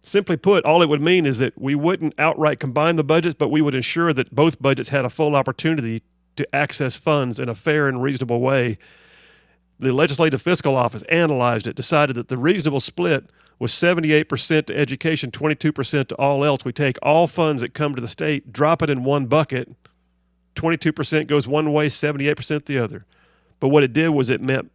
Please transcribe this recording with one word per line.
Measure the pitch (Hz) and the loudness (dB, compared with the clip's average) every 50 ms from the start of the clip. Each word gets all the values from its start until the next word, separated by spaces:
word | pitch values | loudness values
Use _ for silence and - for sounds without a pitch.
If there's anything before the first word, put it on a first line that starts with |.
Simply | _ - - 202 196 - 175 | _ 0 0 0 0 0 -4
put, | 143 - 190 202 180 - | 0 2 4 4 4 4
all | 147 156 175 | 4 6 6
it | 175 151 | 6 4
would | 147 143 | 4 2
mean | 147 165 180 185 160 | 4 4 4 4 4
is | 143 131 110 | 2 0 0
that | 131 117 - - | -2 -2 -2 -6
we | 123 135 143 | -6 -4 -2
wouldn't | 147 147 170 190 175 160 151 - - | 0 0 0 -2 0 -4 -6 -2 0
outright | 147 160 - - 156 151 147 - | 0 0 0 2 0 0 0 0
combine | - 135 117 147 151 165 170 | -6 -4 0 2 2 2 2
the | 160 151 | 0 2
budgets, | 135 156 165 165 175 151 | 2 2 2 2 0 -2
but | _ 147 120 | _ -2 0
we | 135 156 | 2 2
would | 156 143 131 | 2 2 0
ensure | 131 117 - - 165 170 170 147 | -2 -4 -4 -2 0 0 0 2
that | 127 - _ - | 0 -2 _ 2
both | 123 151 165 - - | 2 2 2 2 0
budgets | - 139 135 127 123 - | 0 0 0 0 -2 -2
had | 139 139 127 | -2 -2 -2
a | 123 | -2
full | - - 156 151 147 | -2 -2 0 2 2
opportunity | 139 127 139 123 - - 160 160 151 120 113 113 113 _ _ _ _ _ _ _ | 2 0 0 -6 -4 -2 -2 -2 -2 -2 -4 -6 -8 _ _ _ _ _ _ _
to | - 139 - - | -8 -8 -4 -2
access | - 147 - - - 147 127 - | -2 -2 -2 -4 -4 -4 -4 -6
funds | - _ 165 151 147 135 127 113 120 | -4 _ 0 0 0 0 -2 -4 -6
in | 131 120 | -6 -8
a | 113 | -8
fair | 101 - 165 151 151 147 | -6 -2 0 0 2 0
and | 139 127 123 | 0 -2 -2
reasonable | 127 139 139 120 131 120 117 120 | -2 -4 -2 -4 -4 -2 -2 0
way | 123 127 135 135 120 120 107 - _ - _ _ _ _ _ _ _ _ _ _ _ _ _ _ _ _ _ _ | 0 0 2 0 0 -2 -4 -8 _ -20 _ _ _ _ _ _ _ _ _ _ _ _ _ _ _ _ _ _
the | 123 131 | -2 0
Legislative | 123 135 156 - 139 143 165 160 139 127 | 2 2 2 0 2 2 2 2 2 0
Fiscal | - 170 180 - - 151 135 | 0 -2 -2 0 0 0 0
Office | 131 123 117 110 107 - - | 2 0 0 -2 -8 -4 0
analyzed | 160 170 170 156 147 127 120 123 120 113 85 | 2 2 2 2 2 2 2 0 0 0 -4
it, | 113 - | -6 -8
decided | - 131 - 170 151 147 139 127 | -8 -6 0 2 2 2 2 0
that | 120 113 _ | -6 -6 _
the | 131 | -6
reasonable | 123 123 156 196 196 139 156 139 139 | -2 0 0 0 2 0 -2 -2 -2
split | - - - - 175 175 156 131 - _ _ _ _ _ _ _ | -4 -6 -6 -2 0 0 0 0 -2 _ _ _ _ _ _ _
was | - 117 | -6 -4
seventy-eight | - - - 175 180 170 160 151 151 151 156 _ | -2 0 2 2 2 2 2 2 2 2 2 _
percent | 143 120 - - 165 156 151 | -4 -6 -2 0 0 0 0
to | - - | -2 -2
education, | 143 147 123 139 131 - 160 160 - - 123 | -2 -2 -2 -4 -4 -2 -4 -2 -2 -4 -8
twenty-two | - - 143 156 151 - - 156 | -8 -4 -2 -2 -2 0 -2 -2
percent | 151 - 131 - - 143 131 - | -2 -2 -6 -2 -2 -2 -2 -2
to | - | -2
all | - 135 143 143 139 143 | -2 0 0 2 2 2
else. | 151 139 135 - | 0 0 -2 -4
We | 131 | -8
take | 117 - 147 135 127 - | -4 -2 -2 -2 -2 -2
all | - 143 151 160 175 | 0 2 4 4 4
funds | 156 - - 165 156 151 131 | 2 2 0 0 0 0 -2
that | 113 - _ | -4 -6 _
come | - 151 143 143 | -4 -4 -4 -4
to | 123 | -6
the | 120 113 | -8 -10
state, | - - 156 156 151 139 _ 131 | -8 -6 -4 -4 -4 -4 _ -10
drop | 110 - 147 156 165 - | -4 0 2 2 2 0
it | 165 151 | 0 -2
in | 143 131 123 | -2 -2 0
one | 135 143 143 135 | 0 0 0 0
bucket. | 117 131 156 156 - 131 - 131 - - _ _ - _ _ _ _ _ _ _ _ _ _ _ _ _ | 2 2 2 2 0 -4 -8 -8 -8 -16 _ _ -20 _ _ _ _ _ _ _ _ _ _ _ _ _
Twenty-two | - - 165 165 160 - 160 | -4 -2 -2 -2 0 -2 -4
percent | - - 143 - 156 156 151 - | -2 -2 -4 0 0 -2 0 2
goes | 151 147 - 117 | 0 0 0 0
one | 139 151 156 151 | -2 0 0 2
way, | 147 151 151 147 | 2 2 0 0
seventy-eight | 139 - - 147 147 139 139 143 151 | -2 -2 -4 -4 -2 0 0 0 -2
percent | - - - 156 147 - | -2 -4 -6 -6 -6 -4
the | - 143 131 | -4 -2 -2
other. | 117 104 - 98 - _ _ _ _ _ _ _ _ _ _ _ | -2 -2 -6 -12 -18 _ _ _ _ _ _ _ _ _ _ _
But | - 135 | -2 4
what | 143 151 | 4 4
it | 143 127 | 4 4
did | 113 147 160 165 | 2 0 2 2
was | 151 143 131 120 | 2 0 2 0
it | 127 - | 0 -2
meant | 123 131 135 131 - - _ | 0 -2 -2 -2 -4 -8 _